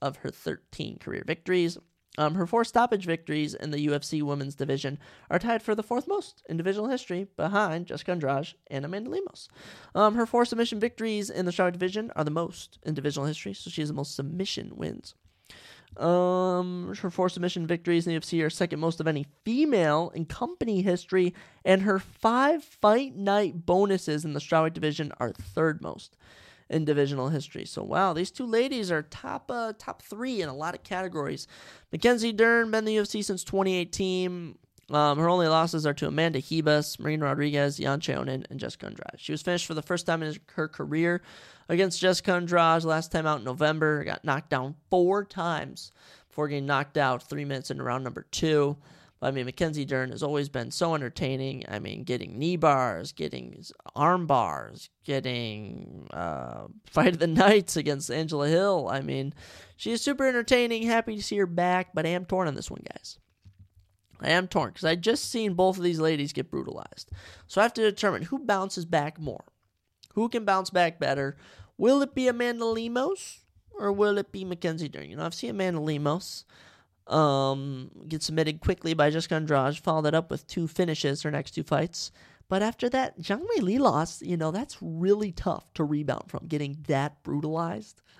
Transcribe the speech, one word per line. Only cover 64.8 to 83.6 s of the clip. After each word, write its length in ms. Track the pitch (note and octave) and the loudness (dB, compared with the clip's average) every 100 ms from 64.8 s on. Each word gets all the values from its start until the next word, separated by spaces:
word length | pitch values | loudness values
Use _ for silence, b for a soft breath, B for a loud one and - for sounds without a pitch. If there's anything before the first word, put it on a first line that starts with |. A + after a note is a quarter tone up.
I 100 | D#3+ | 0
just 340 | E3+ E3+ C4+ - | 2 2 0 -2
seen 260 | A#3 G#3+ | -2 0
both 200 | F3 F#3 | 4 4
of 80 | F#3 | 4
these 160 | F3 E3 | 0 2
ladies 320 | D#3+ D3+ C#3+ | 2 2 -2
get 180 | C#3+ - | -4 -4
brutalized. 640 | C#2 - - - - - B B B B | -6 -6 -10 -14 -18 -16 B B B B
So 120 | F#3+ | 2
I 60 | |
have 80 | A#3 | 4
to 80 | A#3 | 4
determine 420 | G#3+ G3+ G#3 A#2 | 0 2 0 0
who 160 | E3 C4+ | -4 -4
bounces 460 | A#3 G3 F#3+ - | -2 -2 -2 -6
back 340 | E3+ E3+ D3 D#3+ | -2 -2 -2 -6
more. 240 | D3 G2 - _ _ _ _ _ - | -10 -10 -14 _ _ _ _ _ -6
Who 160 | - A#3 | -2 -2
can 160 | A#3 | 0
bounce 240 | G#3 F#3+ F3+ | 2 0 2
back 300 | F#3 E3+ E3 | 2 2 2
better? 340 | C3+ C#3 C3+ C#3 B B B - | -2 0 -2 -6 B B B 2
Will 240 | A3+ C#4 | 4 6
it 140 | C#4 | 2
be 140 | C4 B3+ | 0 0
Amanda 340 | A#3+ A#3+ A#3 | 0 -2 -2
Lemos, 800 | A#3 A3+ A#3 A#3+ D4 G4 - - _ _ _ | -2 -2 -2 -2 -2 -4 -10 -20 _ _ _
or 200 | G#4 G3+ | -4 -2
will 260 | G3+ G#3 G3+ | 4 4 4
it 140 | G3 | -2
be 140 | G3+ | -8
Mackenzie 420 | F#3 F3 F3 E3 D3+ | -8 -4 -2 -2 -6
Dern? 220 | - - | -8 -12
You 80 | C3+ | -8
know, 80 | |
I've 80 | D#3+ | -8
seen 160 | E3+ A3+ | -6 -6
Amanda 320 | G#3 F#3 E3 | 0 0 0
Lemos, 640 | D3+ D3 D3 E3+ - - - b b b b _ - | -2 0 0 0 -4 -14 -16 b b b b _ 0
um, 840 | D3+ D3+ C3+ C3+ C3+ C#3 C3+ - - - | 4 4 4 2 0 -4 -8 -12 -16 -10
get 160 | D#3 | -6
submitted 380 | - D#3 D#3 D#3 | -2 0 0 0
quickly 320 | - F3+ E3 | -2 -2 0
by 160 | D#3+ D3 | 4 4
Jessica 260 | D#3 D#3+ | 4 0
Andrade, 440 | D#3+ D#3 C#3 C3 D#3 | -2 2 4 4 0
followed 240 | - D#3+ | 0 2
that 120 | D3+ | 4
up 160 | D#3+ E3 | 2 0
with 160 | - - | -8 -6
two 220 | - D#3+ | -4 -2
finishes, 540 | - F3 D3+ C#3+ D3 | 0 0 2 0 0
her 60 | D3+ | -2
next 220 | D3 C#3+ | -4 -6
two 120 | - | -8
fights. 500 | D3+ D3 D#3+ - - b b b _ | 0 0 0 -6 -12 b b b _
But 160 | F#3+ | 0
after 240 | G#3+ A#3 B3 | 0 0 0
that, 320 | C4 C4 - | 0 -2 -6
Zhang 220 | E3 G#3 | -4 -4
Wei 200 | G4 A4 | 0 0